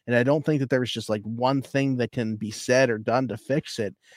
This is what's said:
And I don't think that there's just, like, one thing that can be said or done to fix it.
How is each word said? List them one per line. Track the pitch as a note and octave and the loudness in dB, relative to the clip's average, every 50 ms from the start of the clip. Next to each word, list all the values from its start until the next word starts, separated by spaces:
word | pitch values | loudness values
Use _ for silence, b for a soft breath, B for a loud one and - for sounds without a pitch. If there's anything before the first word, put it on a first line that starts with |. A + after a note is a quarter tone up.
| b - | b 0
And | A#2+ | 2
I | A#2+ B2 | 2 4
don't | C3 C#3+ D#3+ C#3+ | 4 2 2 2
think | - D#3 C#3+ | 0 0 0
that | C3+ B2 | 0 0
there's | C#3 B2+ B2+ A2 | 0 0 0 -2
just, | - A#2 A2 - | -4 -8 -4 -4
like, | G#2+ G#2+ G#2 | -4 -4 -4
one | G#2+ A2+ A#2 B2 B2+ C#3 C#3 B2+ | -6 -6 0 0 2 2 0 -2
thing | - - C#3 C#3 C3+ C3 B2 | -2 -2 0 0 0 0 0
that | A#2+ A2+ | -2 -2
can | - C3 A#2 A2 A2 | -2 -4 -2 -2 -4
be | G#2+ A2 G#2 | -4 -6 -8
said | - - - - B2 B2+ C3+ B2 | -8 -8 0 2 4 4 4 4
or | A#2 G#2+ | 2 -2
done | A2 - A2+ B2+ C3 A#2+ | -2 0 0 0 0 -2
to | G2+ | -4
fix | - - - C3+ D#3 - - - - | -8 -4 -2 -2 -2 -2 -4 -6 -6
it. | A2 G2 F#2 _ b b b | -6 -6 -6 _ b b b